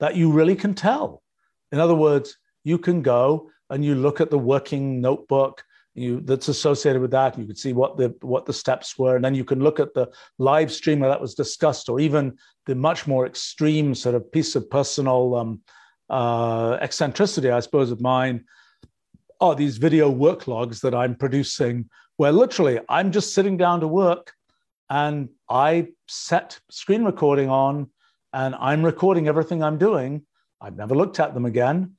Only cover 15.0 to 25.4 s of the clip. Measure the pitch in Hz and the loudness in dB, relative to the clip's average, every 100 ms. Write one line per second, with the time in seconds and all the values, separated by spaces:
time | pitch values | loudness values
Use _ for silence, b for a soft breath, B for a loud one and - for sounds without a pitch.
15 | 135 127 123 120 113 107 _ b b b | 0 2 0 -2 -4 -8 _ b b b
16 | - 131 120 117 117 113 117 123 - - | -6 -4 -2 -2 -2 -2 -2 -2 -4 -4
17 | 147 - 202 - 135 120 120 151 127 117 | -4 0 -2 0 0 0 0 0 0 -2
18 | 123 127 131 120 - b b b b _ | 0 0 0 -4 -10 b b b b _
19 | _ _ _ - 180 143 147 113 156 156 | _ _ _ 0 2 2 0 0 2 4
20 | 147 127 147 185 - 113 120 113 113 120 | 4 4 2 2 -4 -6 -6 -4 0 2
21 | 127 120 139 135 131 - 127 120 113 b | 0 -2 -2 -2 -2 -2 -2 -2 -8 b
22 | b - 143 165 254 - 151 117 - 139 | b 0 4 6 4 4 2 2 0 0
23 | 196 190 - - 196 185 175 175 160 175 | 2 0 -2 0 0 2 2 2 0 2
24 | 185 175 - - _ _ _ _ - 139 | 2 0 -6 -20 _ _ _ _ -6 -2
25 | 147 147 127 _ | -2 -2 -8 _